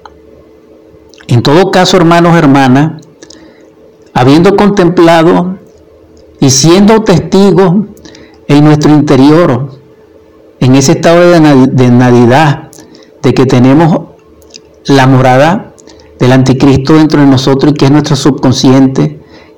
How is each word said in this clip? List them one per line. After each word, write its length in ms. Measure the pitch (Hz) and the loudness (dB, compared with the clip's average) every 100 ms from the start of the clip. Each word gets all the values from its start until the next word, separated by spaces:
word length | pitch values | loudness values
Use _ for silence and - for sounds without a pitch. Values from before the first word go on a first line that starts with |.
| - - - - - _ _ - - - _ - - | -20 -20 -20 -20 -20 _ _ -20 -20 -20 _ -20 -4
En 140 | 120 | -2
todo 280 | 143 160 190 | 0 0 0
caso, 260 | 190 180 190 | -2 0 0
hermanos, 400 | 165 170 170 165 | 0 0 0 0
hermanas, 680 | 139 139 135 135 156 - - _ - - - - - _ - _ _ | 0 0 2 0 -2 -6 -20 _ -20 -20 -20 -20 -20 _ -20 _ _
habiendo 440 | - 131 151 196 202 | -4 0 2 2 0
contemplado 1000 | 202 202 170 175 165 165 165 180 180 190 - - _ _ _ - _ - | 0 0 -2 0 0 2 0 -2 -4 -10 -18 -20 _ _ _ -20 _ -4
y 100 | 135 | -2
siendo 520 | 127 160 185 208 220 | 0 0 2 2 0
testigos 720 | 208 165 - 190 196 170 190 196 - - - - - - - | 0 -2 -2 0 0 2 0 -2 -6 -12 -20 -20 -20 -20 -4
en 160 | 147 | 0
nuestro 280 | 151 151 143 | 2 0 0
interior, 880 | 151 147 135 139 156 170 123 143 - - _ _ - _ _ - - | 0 0 0 2 2 0 -4 -8 -16 -20 _ _ -20 _ _ -20 -6
en 140 | 127 | 0
ese 180 | 135 139 | 0 0
estado 380 | 165 170 170 175 | -2 0 2 2
de 100 | 175 | 2
na-, 260 | 151 135 127 | 2 2 0
de 240 | 127 123 | 0 0
nadidad, 800 | 120 127 120 120 135 156 131 - - - - - _ | 2 2 2 2 2 0 -4 -10 -20 -20 -20 -20 _
de 100 | 127 | -4
que 140 | 123 123 | -2 0
tenemos 540 | 123 127 143 165 202 - - _ _ - - - _ | 2 2 2 0 -2 -8 -20 _ _ -20 -20 -20 _
la 220 | - 139 131 | -4 0 2
morada 680 | 131 131 127 156 190 - - - - - - | 0 2 0 0 -2 -8 -20 -20 -20 -20 -6
del 140 | 127 | -2
anticristo 600 | 131 131 131 143 131 - | 0 0 0 0 0 0
dentro 260 | 156 151 143 | 0 0 0
de 60 | 139 | 0
nosotros 460 | 131 143 135 151 | 0 -2 -2 -2
y 20 | |
que 120 | 147 139 | -2 0
es 40 | |
nuestro 240 | 147 147 | 0 -2
subconsciente, 1040 | 139 156 127 131 127 135 135 131 135 151 - - - - | -2 -2 -2 -4 -2 0 2 0 -2 -6 -8 -20 -20 -20